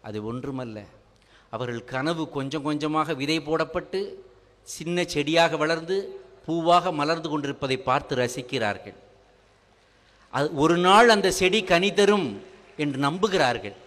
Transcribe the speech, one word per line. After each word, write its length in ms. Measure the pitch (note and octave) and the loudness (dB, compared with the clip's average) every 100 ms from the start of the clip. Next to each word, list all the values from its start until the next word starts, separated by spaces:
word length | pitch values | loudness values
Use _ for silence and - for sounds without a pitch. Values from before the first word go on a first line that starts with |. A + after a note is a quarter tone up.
அது 180 | A2 G#2+ G#2+ | -10 -10 -8
ஒன்றுமல்ல, 460 | B2 C#3 C3 B2 G#2+ G2 - _ _ _ _ _ | -8 -8 -8 -10 -12 -16 -20 _ _ _ _ _
அவர்கள் 400 | A2+ B2 A#2+ - | -8 -6 -6 -6
கனவு 320 | C3 D3 E3+ D#3 C#3+ | -4 -4 -4 -4 -6
கொஞ்சம் 320 | C3+ D3+ C#3+ | -6 -6 -4
கொஞ்சமாக 460 | D3+ D3+ D#3 D3+ | -4 -2 -2 -2
விதை 260 | C#3+ C#3+ D#3+ | -4 -2 -2
போடப்பட்டு 600 | D3 D#3+ D#3 F3 - F#3+ G3+ - - _ _ _ - | 0 -2 -2 -4 -6 -6 -6 -12 -20 _ _ _ -18
சின்ன 360 | - D#3+ F3 E3+ | -8 -2 -2 0
செடியாக 420 | D3 D3 E3 E3 D#3 | -2 2 4 4 2
வளர்ந்து 420 | D3+ E3 E3 F#3+ G3 - - - - | 0 0 -2 -4 -4 -14 -20 -16 -4
பூவாக 440 | E3 E3 F3 F3+ D3+ | 0 6 4 4 -2
மலர்ந்து 300 | D3 E3 D#3 | -2 -2 -2
கொண்டிருப்பதை 480 | D3+ C#3 - C3+ C3 C3 | -4 -4 -6 -4 -2 0
பார்த்து 300 | C#3 - B2+ | -2 0 -2
ரசிக்கிறார்கள். 800 | B2 D3 B2+ C3 G#2+ F#2+ G2+ - - _ _ _ _ _ _ _ _ _ _ _ _ C3 | -2 -4 -6 -2 -2 -4 -12 -20 -20 _ _ _ _ _ _ _ _ _ _ _ _ -4
அது 100 | D3 D#3 | -2 2
ஒரு 140 | D#3+ E3+ | 2 4
நாள் 240 | F3+ G3+ A#3+ | 6 8 8
அந்த 140 | G#3+ F#3+ F#3 | 6 2 2
செடி 220 | F#3 G#3+ - | 2 2 2
கனி 180 | E3+ G3 G3+ | 2 2 4
தரும் 280 | G3+ G3+ D3 G2 - - - - | 4 4 0 -6 -16 -20 -20 -4
என்று 160 | D3 C3 C#3+ | -4 0 -2
நம்புகிறார்கள். 680 | F3+ G#3 F#3 C3 A#2 G2+ - | 0 0 2 2 0 -8 -14